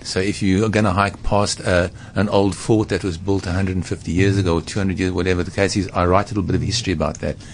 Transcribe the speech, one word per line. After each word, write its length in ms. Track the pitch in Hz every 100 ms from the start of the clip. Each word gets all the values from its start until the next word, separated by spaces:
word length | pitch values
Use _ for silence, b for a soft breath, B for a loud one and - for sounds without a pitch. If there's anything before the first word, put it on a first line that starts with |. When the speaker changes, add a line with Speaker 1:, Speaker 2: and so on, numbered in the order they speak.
Speaker 1:
So 160 | - 92
if 200 | 95 98
you 240 | 101 95
are 40 | 110
gonna 240 | 107 107
hike 280 | 92 101 95
past, 360 | - 101 104 - -
uh, 220 | 90 92 B B
an 140 | - 104
old 260 | 104 101
fort 360 | 87 - 110 107
that 120 | 95
was 140 | 98 80
built 280 | 92 98 92
a 40 |
hundred 220 | 90 95
and 100 | 92
fifty 280 | 82 95 -
years 240 | 85 98 98
Speaker 2:
Mm. 40 |
Speaker 1:
ago, 140 | 90 82
or 20 |
two 160 | 80 -
hundred 220 | 95 87
years, 100 | 92
whatever 320 | 92 92 90
the 80 | 87
case 260 | 98 98 104
is, 120 | 90
I 120 | - 90
write 200 | 92 101
a 20 |
little 160 | 104
bit 100 | 90
of 80 | 90
history 300 | - - -
about 260 | 82 76 76
that 160 | 78 - B